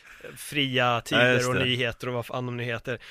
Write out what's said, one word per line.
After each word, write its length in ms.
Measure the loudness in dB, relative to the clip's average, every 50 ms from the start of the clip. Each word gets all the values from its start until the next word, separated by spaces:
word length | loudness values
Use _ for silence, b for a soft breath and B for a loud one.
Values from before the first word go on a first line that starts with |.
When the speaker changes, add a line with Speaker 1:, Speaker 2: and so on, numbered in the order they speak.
| B B B B B -16 -16
Speaker 1:
Fria 480 | -14 -14 -6 -2 -2 0 2 2 2 4 4 2
Speaker 2:
Ja, 60 | 2
Speaker 1:
Tider 320 | 0 0 4 4 6 6 6
Speaker 2:
just 140 | 4 2 2
Speaker 1:
och 60 | 0
Speaker 2:
det. 100 | 0 0
Speaker 1:
nyheter 440 | 0 0 0 -2 -4 -4 -6 -8 -6
och 60 | -4
vad 120 | -4 -6
fan 200 | -6 -6 -6 -6
de 100 | -6 -6
nu 60 | -6 -6
heter. 360 | -6 -6 -6 -6 -6 -8 -8 B B